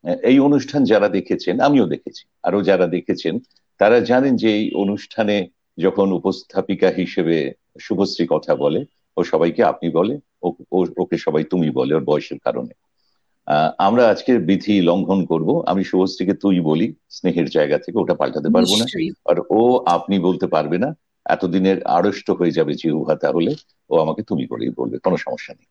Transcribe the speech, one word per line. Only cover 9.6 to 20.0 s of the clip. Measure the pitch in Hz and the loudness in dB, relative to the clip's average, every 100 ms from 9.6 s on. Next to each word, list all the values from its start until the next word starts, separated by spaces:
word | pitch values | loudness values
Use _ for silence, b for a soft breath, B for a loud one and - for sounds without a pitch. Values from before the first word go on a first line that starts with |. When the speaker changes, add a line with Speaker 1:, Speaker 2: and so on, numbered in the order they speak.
Speaker 1:
আপনি | 95 - 85 | 0 0 -2
বলে, | 80 101 143 _ _ | 0 -2 -4 _ _
ও-, | 90 - - | -6 -6 -4
ও-, | 95 82 - | -2 -2 -4
ওকে | 92 80 | -4 -2
সবাই | - 76 | -2 -2
তুমি | 78 92 80 | -2 0 0
বলে | 64 65 78 | 0 0 0
ওর | |
বয়সের | 71 73 - - | 0 -2 -2 -6
কারণে। | - 60 - - _ _ _ _ _ _ - | -4 -4 -8 -16 _ _ _ _ _ _ -2
আহ, | 76 80 - | 0 0 0
আমরা | 98 120 117 | 2 4 4
আজকে | 95 - 120 | 2 0 0
বিধি | 87 98 - 101 | 2 -2 2 2
লঙ্ঘন | 85 90 90 98 85 | 2 2 0 -2 0
করব, | 82 80 160 - | -2 0 -2 0
আমি | 95 | -2
শুভশ্রীকে | 92 92 95 - 92 | 0 0 0 -2 -4
তুই | 95 101 90 | 0 0 2
বলি | 78 80 117 - _ | 2 0 0 -4 _
স্নেহের | - 170 85 78 | -4 -2 0 0
জায়গা | 80 73 73 | 0 2 0
থেকে, | - - | -2 -2
ওটা | - - | -2 0
পাল্টাতে | 67 76 71 | 0 -2 2
পারবো | - - 208 | 2 2 0
না। | |
Speaker 2:
নিশ্চয়ই। | 233 - - - - | -2 -4 -6 -4 -2
Speaker 1:
আর | 87 - | -2 2
ও | 104 120 123 87 | 2 4 4 2
আপনি | 85 | 0